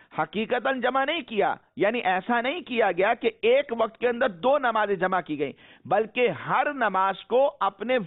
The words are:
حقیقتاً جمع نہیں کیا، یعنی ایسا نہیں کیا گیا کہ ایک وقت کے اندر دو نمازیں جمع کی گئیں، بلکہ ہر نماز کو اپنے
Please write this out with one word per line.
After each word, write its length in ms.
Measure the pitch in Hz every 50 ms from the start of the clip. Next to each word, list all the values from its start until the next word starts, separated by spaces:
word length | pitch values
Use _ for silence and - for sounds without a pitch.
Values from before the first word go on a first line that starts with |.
| - _ - -
حقیقتاً 600 | 156 - - 202 220 190 240 247 208 269 269 254
جمع 240 | 220 254 254 269 269
نہیں 160 | 277 330 339
کیا، 340 | 247 - 226 202 180 151 - - _ _ -
یعنی 220 | 139 180 208 233 240
ایسا 420 | - 185 185 185 190 - 240 233
نہیں 200 | 233 262 320 359
کیا 320 | 247 - 247 226 220 196
گیا 220 | 175 170 185 220 247
کہ 160 | 247 285 226 - -
ایک 300 | - 226 247 277 285 - 233 233
وقت 200 | 226 220 - -
کے 100 | 226 247
اندر 200 | 240 240 254 262
دو 300 | 180 165 165 254 277 294
نمازیں 360 | 262 240 220 220 214 202 202
جمع 240 | 175 185 185 190 180
کی 180 | - - 151 139
گئیں، 140 | 147 131 - - - - - - - 120
بلکہ 400 | 185 208 220 220 - 247 247 220
ہر 440 | 156 123 - 147 180 233 285 294 285
نماز 500 | 269 233 208 190 190 190 196 185 - -
کو 320 | - 220 254 277 285 - -
اپنے 380 | 196 196 196 - 208 233 254 247 185